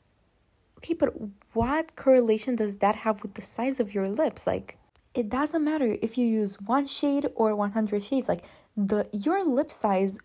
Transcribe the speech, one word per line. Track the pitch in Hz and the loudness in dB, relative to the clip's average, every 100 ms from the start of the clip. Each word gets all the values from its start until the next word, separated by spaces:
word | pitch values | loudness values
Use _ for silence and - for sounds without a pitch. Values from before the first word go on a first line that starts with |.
| _ _ _ _ _ _ _ - | _ _ _ _ _ _ _ -20
Okay, | - | -8
but | 330 269 - 214 196 _ | -2 -2 -2 -12 -14 _
what | 226 233 302 320 - | -2 0 0 -4 -2
correlation | 269 262 233 220 254 233 | 6 6 6 2 0 -2
does | 214 202 | -2 2
that | 202 214 | 0 2
have | 220 208 | -2 -4
with | - | -6
the | - | -10
size | - - 254 262 | -10 -4 -4 -2
of | 202 | -2
your | 202 190 | -2 -4
lips? | 220 311 - - | 0 0 0 -2
Like, | 196 - - _ _ _ | -4 -6 -20 _ _ _
it | - 214 | -6 -2
doesn't | 247 294 330 | 0 0 0
matter | 302 311 240 - | 0 0 0 0
if | 226 - | -4 0
you | 240 | 2
use | 220 202 - | 2 0 -4
one | 202 262 | 0 0
shade | 277 - 285 277 285 | 2 0 2 2 -2
or | - 220 | 0 0
one | 208 202 | 2 0
hundred | 220 214 208 | 0 0 -2
shades. | 202 269 - | 0 -2 0
Like, | 175 - - _ - | -4 -4 -20 _ -2
the, | 196 208 202 | 0 0 0
your | 208 285 392 | -2 0 0
lip | 349 247 - | 2 0 0
size | - 214 190 196 196 | -2 0 2 0 -2